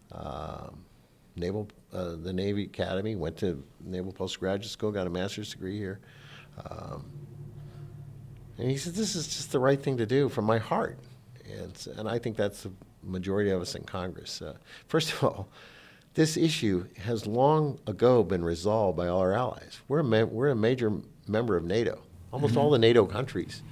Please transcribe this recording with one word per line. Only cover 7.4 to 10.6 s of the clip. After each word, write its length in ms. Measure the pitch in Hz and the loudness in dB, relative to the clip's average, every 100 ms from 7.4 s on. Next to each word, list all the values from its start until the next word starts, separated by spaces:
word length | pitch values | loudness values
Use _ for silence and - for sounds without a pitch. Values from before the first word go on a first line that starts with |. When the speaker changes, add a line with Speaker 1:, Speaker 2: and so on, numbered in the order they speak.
| - - - - - - - - - - - - | -16 -14 -16 -16 -16 -16 -16 -16 -18 -18 -16 -4
Speaker 1:
and 120 | 123 | -2
he 60 | 139 | -2
said, 160 | 175 | -4
"This 220 | 180 202 175 | -2 -2 -2
is 120 | 139 | -6
just 240 | - - | -8 -2
the 80 | 139 | 2
right 220 | 131 139 | 4 2
thing 160 | 143 127 | 0 -2
to 80 | 110 | 2
do 240 | 135 131 | 2 2
from 160 | - 107 | 2 2
my 120 | |
heart." 400 | 113 | 2